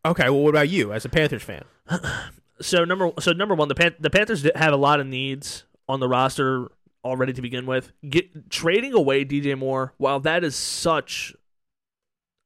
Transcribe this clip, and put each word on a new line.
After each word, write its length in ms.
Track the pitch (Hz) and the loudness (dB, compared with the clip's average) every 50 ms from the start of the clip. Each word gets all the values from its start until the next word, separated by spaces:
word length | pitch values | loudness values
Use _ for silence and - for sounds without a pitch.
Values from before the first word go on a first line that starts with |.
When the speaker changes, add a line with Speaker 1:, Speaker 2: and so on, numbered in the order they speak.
| _ | _
Speaker 1:
Okay. 240 | 156 175 - 143 123 | -2 0 2 2 2
Well, 120 | 139 139 | 4 4
what 100 | 143 151 | 4 4
about 180 | 147 151 147 147 | 4 4 2 2
you 240 | 185 185 120 101 104 | 2 0 0 0 -2
as 120 | 113 - | -6 -6
a 40 | 135 | -2
Panthers 340 | - 170 156 143 131 107 - | 0 2 2 2 0 -4 -8
fan? 220 | - 101 73 - - _ _ _ - | -12 -14 -14 -16 -20 _ _ _ -6
Speaker 2:
<clears throat> 120 | 165 180 - - - - - - - - _ _ _ _ | -6 -6 -4 -6 -8 -8 -10 -12 -16 -20 _ _ _ _
So 240 | 127 - - 175 170 | -6 0 2 2 2
number, 260 | 170 185 190 190 170 - - | 2 2 0 0 -2 -2 -2
so 140 | - 180 170 | 0 0 0
number 240 | 170 196 214 190 | 0 0 0 2
one, 100 | 160 151 | 0 2
the 80 | 143 139 | 0 2
Pan-, 220 | - 170 175 165 - | 2 2 2 2 0
the 120 | 156 151 | -2 2
Panthers 320 | - 190 214 214 185 151 139 | 2 4 2 2 0 0 2
d-, 100 | 156 165 | 2 2
have 180 | - 160 156 147 | 4 4 4 4
a 40 | |
lot 240 | 139 139 139 147 147 | 4 4 4 4 2
of 60 | 139 | 2
needs 580 | 135 131 127 135 135 135 135 139 - - - - _ _ _ _ - | -2 -6 -6 -6 -6 -6 -8 -10 -12 -14 -14 -16 _ _ _ _ -6
on 100 | 131 135 | -4 -2
the 80 | 127 | 0
roster 640 | 127 127 123 131 131 127 - 139 131 131 127 123 - - _ _ _ _ _ _ | 0 2 2 2 2 2 0 0 0 0 -2 -4 -8 -14 _ _ _ _ _ _
already 280 | 123 131 131 131 131 131 | -6 -2 -2 -2 -2 -2
to 100 | 127 123 | -6 -8
begin 240 | 123 123 123 127 | -8 -8 -8 -6
with. 240 | 131 131 131 127 - _ _ - 147 | -4 -4 -4 -4 -6 _ _ -12 0
Get, 420 | 131 170 190 - _ 156 - - | 0 0 0 0 _ -20 -16 -10
trading 420 | - - - 165 180 214 240 277 262 | -10 -4 -2 0 0 2 0 2 2
away 320 | 214 151 135 135 139 139 | 2 4 4 2 2 0
D 160 | 135 143 143 | 0 -2 -2
J 160 | 143 143 139 | -2 -2 -4
Moore, 380 | 131 135 131 131 131 131 131 - | -2 -2 -2 -2 -2 -4 -6 -6
while 240 | _ 139 135 139 139 | _ -2 0 0 0
that 240 | 139 156 160 175 175 | 0 0 0 0 0
is 100 | 156 131 | -2 -4
such 800 | - - - - - - 170 160 151 - - - - - - - _ _ _ _ _ _ _ _ _ _ _ _ _ _ _ _ _ _ _ _ _ _ | -4 -6 -6 -6 -4 0 0 0 0 -2 -4 -8 -10 -10 -10 -12 _ _ _ _ _ _ _ _ _ _ _ _ _ _ _ _ _ _ _ _ _ _